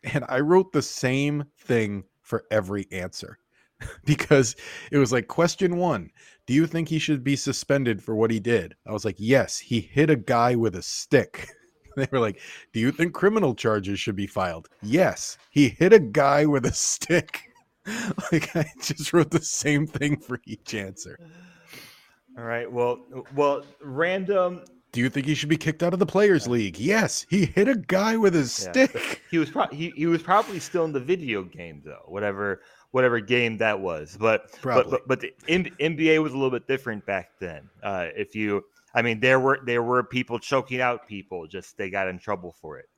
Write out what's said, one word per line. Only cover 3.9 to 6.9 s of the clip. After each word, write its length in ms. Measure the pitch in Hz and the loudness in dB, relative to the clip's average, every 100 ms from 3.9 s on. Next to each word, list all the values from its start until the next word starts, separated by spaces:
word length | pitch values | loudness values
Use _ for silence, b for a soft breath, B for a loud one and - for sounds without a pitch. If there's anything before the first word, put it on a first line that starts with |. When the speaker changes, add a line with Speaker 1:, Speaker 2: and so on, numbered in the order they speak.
| - | -10
Speaker 1:
because 520 | - 151 - 143 123 - B B B | -2 0 4 4 4 -2 B B B
it 80 | 147 | 2
was 140 | 131 | 2
like, 160 | 123 107 | 0 -2
"Question 480 | - 170 - 185 175 | 0 0 2 -2 0
one, 340 | 180 120 80 _ b b - | -2 -2 -6 _ b b -2
do 80 | |
you 120 | 131 160 | 2 2
think 220 | 165 | -2
he 100 | 165 | -2